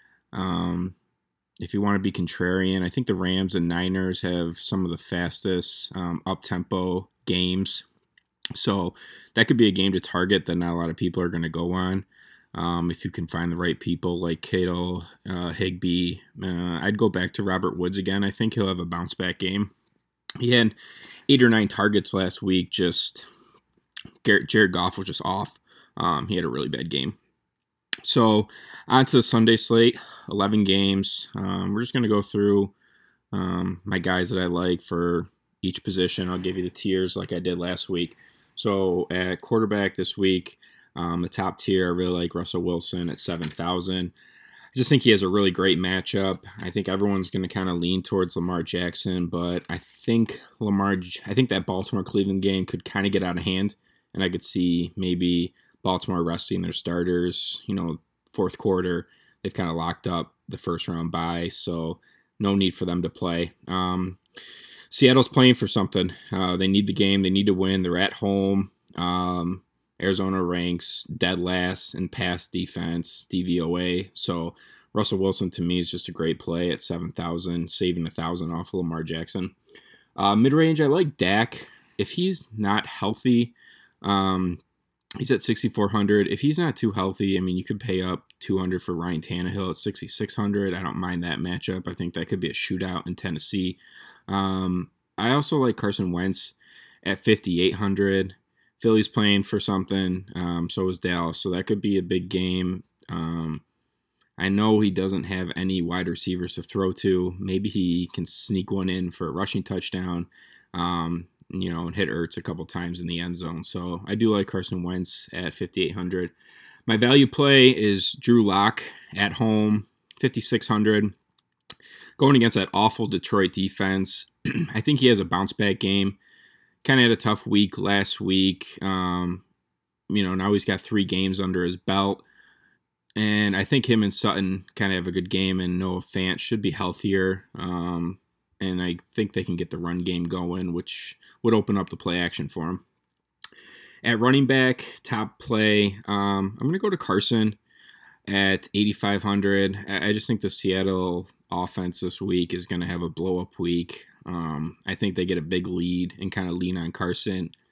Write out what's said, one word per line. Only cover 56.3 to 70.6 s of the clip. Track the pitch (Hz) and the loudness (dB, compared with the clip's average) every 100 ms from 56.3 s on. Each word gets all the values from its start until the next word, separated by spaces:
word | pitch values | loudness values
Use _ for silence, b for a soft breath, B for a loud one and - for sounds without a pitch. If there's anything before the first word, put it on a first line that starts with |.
| 85 - 95 | -4 -4 -4
their | 87 | -4
starters, | 87 - 87 87 87 87 - - - - | -6 -4 -2 0 0 0 -4 -6 -8 -6
you | |
know, | 98 85 80 _ _ _ | -4 -4 -6 _ _ _
fourth | - 90 - | -4 -4 -2
quarter. | 110 92 90 87 - b b b | -2 0 0 -2 -6 b b b
They've | 98 | -8
kinda | - 87 | -4 -4
locked | 82 85 82 - | -2 -4 -4 -4
up | 87 - _ - | -4 -4 _ -16
the | 95 | -10
first | - 85 - | -6 -6 -4
round | 85 85 | -4 -4
bye, | 82 85 85 85 | -2 -2 -2 -4
so | - - 85 82 85 b b b - | -6 -6 -4 -4 -8 b b b -4
no | 101 | 0
need | 98 95 | 2 2
for | - | 0
them | 90 87 | -4 -2
to | 82 | -4
play. | - 90 85 85 - - | -4 -4 -2 -4 -8 -6
Um, | 92 90 90 92 92 _ - B B B B B | -2 -2 -2 -4 -8 _ -20 B B B B B
Seattle's | - 127 131 123 | 6 8 8 6
playing | - 127 | 8 8
for | 123 104 | 6 2
something. | 117 98 98 90 - - | 0 0 0 -2 -4 -6
Uh, | 92 92 90 | -2 0 2
they | 95 | 4
need | 98 101 | 4 2
the | |
game. | 95 98 98 | 2 4 4
They | 95 | 4
need | 98 101 | 4 4
to | |
win. | 92 95 95 | 4 2 2
They're | 90 87 | 2 2
at | 98 | 0
home. | - 104 98 98 98 98 _ _ - | 0 0 2 2 2 0 _ _ -6
Um, | 87 90 90 90 85 92 _ _ _ - | -2 -2 -2 -2 -4 -6 _ _ _ -4
Arizona | 90 95 95 95 | -2 0 0 0
ranks | 87 87 | -2 -2